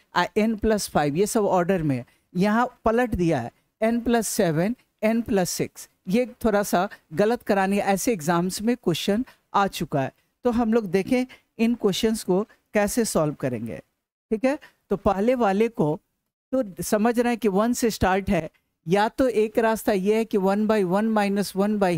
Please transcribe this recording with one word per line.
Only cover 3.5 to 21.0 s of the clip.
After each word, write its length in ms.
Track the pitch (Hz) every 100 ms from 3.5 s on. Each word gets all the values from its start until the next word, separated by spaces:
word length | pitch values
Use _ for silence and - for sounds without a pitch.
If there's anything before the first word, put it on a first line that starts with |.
| - _ -
n 200 | 220 233 233
plus 240 | 233 214 -
seven, 360 | 185 156 185 247 _ _
n 180 | 214 226 226
plus 300 | 196 180 -
six। 260 | 139 - - _ -
ये 180 | 202 247 -
थोड़ा 200 | 233 214
सा 240 | 208 180 196 - _
गलत 300 | 156 208 240
कराने, 360 | - 196 190 202
ऐसे 340 | 196 196 -
एग्जाम्स 480 | 226 143 170 180 180
में 140 | 208 240
क्वेश्चन 500 | - 160 - 202 254 - _
आ 140 | 202 196
चुका 340 | - 170 143
है। 100 | 131 - _ _ 247
तो 60 |
हम 220 | 233 240
लोग 120 | 233 208
देखें 400 | 180 185 247 254 - _ -
इन 160 | 226 240
क्वेश्चंस 480 | 214 180 226 220
को 180 | - 180 214 _ _
कैसे 320 | 220 202 220 220
सॉल्व 280 | 190 151
करेंगे, 440 | 143 139 120 113 82 - _ _ _ -
ठीक 140 | 214 254
है? 120 | 302 - _ -
तो 80 | 196
पहले 380 | - 190 214 254
वाले 320 | 220 196 226
को 320 | - 151 160 _ _ _ _ _
तो 300 | 262 214 175
समझ 360 | 175 214 220 233
रहे 120 | 233
हैं 80 | 240
कि 80 | 220
वन 260 | 185 226
से 160 | 247 233
स्टार्ट 400 | 190 196 190 196
है, 200 | 196 156 _ _ _ -
या 220 | 196 214
तो 180 | - 262
एक 280 | 220 220 226
रास्ता 320 | 226 220 -
ये 260 | 208 190 220
है 80 | 220
कि 120 | 214
one 300 | 190 202 214
by 140 | 220
one 260 | 185 190